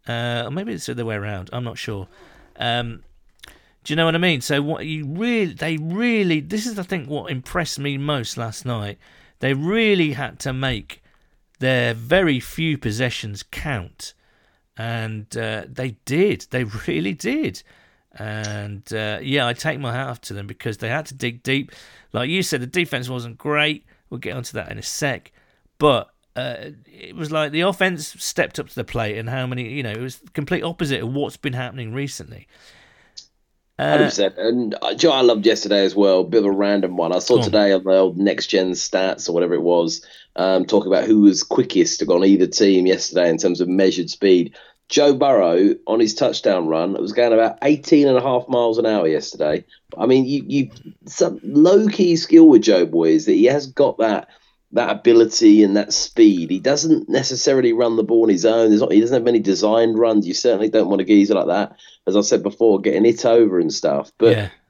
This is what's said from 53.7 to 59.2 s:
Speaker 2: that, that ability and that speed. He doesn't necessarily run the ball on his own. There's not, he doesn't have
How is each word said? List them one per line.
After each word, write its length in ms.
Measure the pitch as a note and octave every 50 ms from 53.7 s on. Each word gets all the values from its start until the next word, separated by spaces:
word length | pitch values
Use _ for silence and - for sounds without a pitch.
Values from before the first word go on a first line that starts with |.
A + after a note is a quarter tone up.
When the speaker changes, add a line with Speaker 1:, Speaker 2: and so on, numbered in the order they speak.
| B2+ - C#3 - - -
Speaker 2:
that, 280 | A2+ A2 G2+ - - _ _ _ _ _ _ _ _ _
that 180 | - A#2 A#2 F#2
ability 720 | G#2+ G#2 - A#2+ A#2 A#2 A#2 A2 - - A2+ G#2+ G#2 G#2+ G#2+
and 140 | G2 G2+ G#2
that 160 | G#2 - -
speed. 560 | - - - - - A2+ G#2 G2 F2 E2 -
He 100 | - F#2+
doesn't 480 | - C3 C#3+ D3 D#3+ D#3+ D#3 D#3+ - -
necessarily 640 | A2 B2+ C3 - C3 A#2+ - D3 C3+ C3 B2+ A#2
run 240 | A2+ A2+ A#2+ A#2 A#2
the 80 | A2+ G#2+
ball 200 | G#2 A#2 A2+ A2+
on 60 | A2
his 160 | G2 F2 -
own. 240 | A2+ A2 A#2 A2+ A2
There's 120 | G#2 G#2+
not, 100 | B2 -
he 80 | F2+ G#2
doesn't 140 | A2+ A#2 C3
have 100 | B2